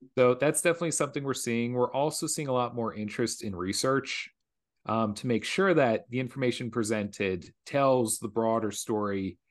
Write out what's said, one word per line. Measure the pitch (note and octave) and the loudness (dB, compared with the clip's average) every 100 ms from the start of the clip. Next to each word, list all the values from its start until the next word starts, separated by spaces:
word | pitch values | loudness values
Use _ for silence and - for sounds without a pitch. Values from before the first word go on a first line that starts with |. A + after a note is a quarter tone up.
| - - | -6 4
So | B2 | 4
that's | B2 C#3+ D3+ | 6 4 4
definitely | F3 E3 E3+ | 2 2 0
something | - C#3+ D3 | 0 -2 -2
we're | C#3 | -2
seeing. | B2+ B2 A#2 A#2+ | -2 -2 0 0
We're | B2 B2 | 2 2
also | C3 D3+ D3+ D#3 | 2 0 0 -4
seeing | - C#3+ | -4 -2
a | |
lot | B2+ A#2+ | 0 0
more | A#2+ A2 | -2 -4
interest | G#2 G#2 - A2+ - | -4 -6 -2 -2 -2
in | G#2+ | -8
research, | F2+ F#2 G2 C3 C3+ C3 - - _ _ _ _ _ - | -4 -2 0 2 0 0 -6 -10 _ _ _ _ _ -2
um, | A2+ A2 | 0 0
to | G2+ B2+ | -2 -2
make | A2 | -2
sure | - - F#3+ | -2 0 4
that | D#3+ B2+ A2 - | 4 4 2 -2
the | B2 | -6
information | B2+ C#3 B2+ A#2+ B2 | -6 -2 -2 -2 -4
presented | A#2+ A2 A2 G2+ - G2 F#2 - - - | -2 0 0 -2 -2 -2 -2 -6 -20 -4
tells | C#3+ C#3 B2+ A2 - | 2 4 4 2 -2
the | A2+ | -4
broader | A2 A2+ A2+ G#2+ | 0 2 2 -2
story, | G2+ - G#2+ G#2 G2 F#2+ - _ | -6 -4 -2 -2 -2 -4 -8 _